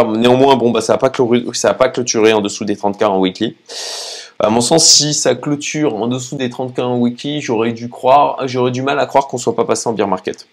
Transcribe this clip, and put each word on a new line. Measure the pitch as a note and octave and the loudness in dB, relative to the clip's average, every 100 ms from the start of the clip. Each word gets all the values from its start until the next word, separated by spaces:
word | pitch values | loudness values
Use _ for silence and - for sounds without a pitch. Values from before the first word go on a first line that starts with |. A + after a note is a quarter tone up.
| A2+ A2 | 6 2
Néanmoins, | A#2+ B2+ C#3 C3 | 4 4 4 4
bon, | A#2 | 2
bah, | A2+ | 0
ça | - | 0
a | G#2+ | 2
pas | C3+ | 0
clou-, | - A#2+ A#2+ - | 0 2 2 0
ça | A#2 A2 | -2 0
a | |
pas | G2+ C3 | 2 0
clôturé | - B2 A#2 G#2+ | 0 -2 2 4
en | A2 | 4
dessous | G2+ - G#2 | 0 -4 -6
des | G2+ | -2
trente | G2+ G2 | -2 0
K | |
en | G#2+ F#2+ | 0 2
weekly. | F#2+ F#2 A2+ - - - - - - - - - | 0 0 -6 -6 -16 -14 -12 -12 -12 -16 -14 -2
À | G#2+ | 0
mon | A2+ | 2
sens, | B2 E3 | 2 2
si | - - D3 | 4 2 2
ça | D3 C3+ | 0 0
clôture | B2 D3 C#3+ - D3+ D3+ | 0 -2 -4 -4 -2 -2
en | G#2+ A#2 | -2 -4
dessous | B2+ B2 C#3+ | -4 -6 -6
des | B2+ | -6
trente | B2 B2+ | -6 -8
K | B2+ | -4
en | B2+ B2 | -2 0
weekly, | A#2+ A#2+ C#3+ D3 | 0 -2 -6 -6
j'aurais | C3+ A2+ A2+ | -2 0 0
dû | A2+ A#2+ | -4 -10
croire, | - B2+ C#3 C#3+ - C3 | -4 4 4 4 0 -4
j'aurais | B2+ B2 | 0 0
du | B2+ | 0
mal | C3+ C#3+ | -2 -2
à | B2 | 0
croire | C3+ - | 0 0
qu'on | B2+ | -4
soit | - A#2 | -4 -2
pas | |
passé | A#2 A2+ B2 | 0 -2 -2
en | |
bear | G#2+ G2 | -2 -2
market. | F#2 - - - | -2 -6 -10 -14